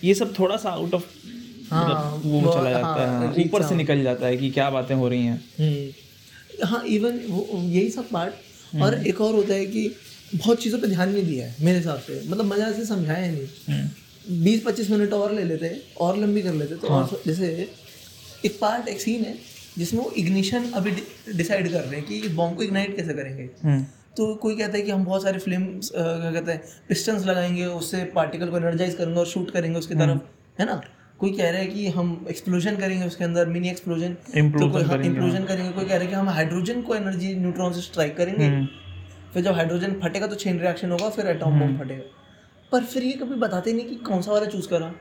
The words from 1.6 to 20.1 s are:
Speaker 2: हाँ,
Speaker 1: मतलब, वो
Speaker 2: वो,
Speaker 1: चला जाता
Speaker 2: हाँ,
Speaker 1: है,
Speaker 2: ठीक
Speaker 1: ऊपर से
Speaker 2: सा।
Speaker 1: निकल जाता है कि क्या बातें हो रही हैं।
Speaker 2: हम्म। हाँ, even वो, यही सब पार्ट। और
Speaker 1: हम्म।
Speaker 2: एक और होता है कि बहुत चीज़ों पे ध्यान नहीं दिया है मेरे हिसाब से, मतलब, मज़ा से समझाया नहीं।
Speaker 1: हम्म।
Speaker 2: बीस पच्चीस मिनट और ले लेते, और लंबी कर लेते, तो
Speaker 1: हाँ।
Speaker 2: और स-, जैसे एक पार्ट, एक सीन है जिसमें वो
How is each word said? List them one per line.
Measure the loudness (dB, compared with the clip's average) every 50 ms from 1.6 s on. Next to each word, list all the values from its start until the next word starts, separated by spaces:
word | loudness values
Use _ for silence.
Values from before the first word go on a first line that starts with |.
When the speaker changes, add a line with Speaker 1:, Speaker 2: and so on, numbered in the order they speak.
| -10 -2
Speaker 2:
हाँ, | 0 2 4
Speaker 1:
मतलब, | 4 2 0 0 -4 -4 -4 -2 2 2
वो | 4
Speaker 2:
वो, | 4 6 4 4
Speaker 1:
चला | 4 4
जाता | 2 2 2
Speaker 2:
हाँ, | 2 2 2 2 2 2 2 0
Speaker 1:
है, | 0 2
Speaker 2:
ठीक | 2 2
Speaker 1:
ऊपर | 4 4 2 2
से | 2
Speaker 2:
सा। | 2
Speaker 1:
निकल | 2 2 4 4 4 4
जाता | 2 2 2 2
है | 0 0
कि | 2 0 0
क्या | 2 2 2 2
बातें | 2 0 0 0 2
हो | 2 2 2
रही | 2 2 2
हैं। | 2 0 -2 -6 -10 -4 0
Speaker 2:
हम्म। | 0 2 2 0 -4 -8 -12 -16 -20 -20 -20 -20 -20 -20 -20 -20 -20 -20 -8 -4 -2 0
हाँ, | 0 -2 0
even | 0 0 2 2 2 0 -2 -4 -4
वो, | -2 -2 -2 -2 -4 -2 -2
यही | 2 2 2 2 2
सब | 0 -4 -8 -4
पार्ट। | -4 -4 -4 -4 -6 -10 -18 -20 -20 -20 -18 -6 0 2 4
और | 4 4
Speaker 1:
हम्म। | 2 0
Speaker 2:
एक | 0 0 2
और | 2 4 4
होता | 4 4 4 2
है | 0 0
कि | -2 -2 -2 -2 -2 -4 -8 -18 -20 -20 -20 -18 -6 -4
बहुत | -2 4 4 2 4 2
चीज़ों | -2 -2 0
पे | 0
ध्यान | 0 2 2 2 2 2
नहीं | 2 0
दिया | 0 0 -2 -4
है | -6 -6 2
मेरे | 4 4 4 4
हिसाब | 2 0 -2 -4
से, | -6 -8 -8 -8 -4 -4
मतलब, | -2 0 0
मज़ा | 2 2 2 0 0 0
से | -2 -2
समझाया | -2 0 0 0 0 0 0 0 -2 -2
नहीं। | -4 -4 -8 -12 -12 -4 -2 -2
Speaker 1:
हम्म। | 0 0 -2 -6 -8 -18 -20 -20 -20 -8 -4 0 4 6
Speaker 2:
बीस | 6 6 6 4
पच्चीस | 0 -2 0 2 2
मिनट | 4 4 4 2 2
और | 2 0 2 0
ले | 0 0
लेते, | 0 -2 -2 -2 -4 -6 -8 -12 -16 -4 0
और | 0 2 2
लंबी | 2 2 2 2 2 2
कर | 0 0
लेते, | 0 -2 -2 -6
तो | -6 0 2
Speaker 1:
हाँ। | 2 2 2
Speaker 2:
और | 2 -2 -4
स-, | -2
जैसे | -2 0 0 0 -2 -2 -2 -6 -8 -10 -18 -20 -20 -20 -20 -20 -20 -20 -20 -20 -20 -20 -4 -4
एक | -4 -2 0
पार्ट, | -2 0 0 0 -4 -6
एक | -8 -6
सीन | -2 -2 -2 -2 -2
है | -4 -6 -12 -14 -16 -20 -20 -20 -14 -8 -6
जिसमें | -6 -2 -2 -2 -2
वो | -2